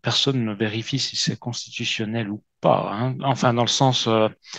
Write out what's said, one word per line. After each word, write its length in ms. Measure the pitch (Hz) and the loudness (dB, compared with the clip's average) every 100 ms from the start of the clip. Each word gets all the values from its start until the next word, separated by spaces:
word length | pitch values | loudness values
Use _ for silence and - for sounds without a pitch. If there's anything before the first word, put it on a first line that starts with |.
personne 420 | - - 139 135 | 0 0 2 0
ne 80 | 110 | -2
vérifie 460 | 101 110 110 110 131 | -2 -2 -2 -4 -4
si 160 | - - | -4 -2
c'est 200 | - 107 | -2 -4
constitutionnel 880 | - - - - 117 - 107 113 104 | -8 -10 -10 -6 -4 -4 -4 -4 -4
ou 140 | 104 _ _ | -6 _ _
pas, 300 | - 101 98 | 4 4 2
hein. 220 | 101 127 131 | -2 -4 -2
Enfin, 300 | 139 131 131 | -2 2 2
dans 100 | 120 | 2
le 40 | 117 | 2
sens, 400 | - 135 127 117 | 4 2 2 2
euh, 220 | 113 110 - - | 4 2 0 -18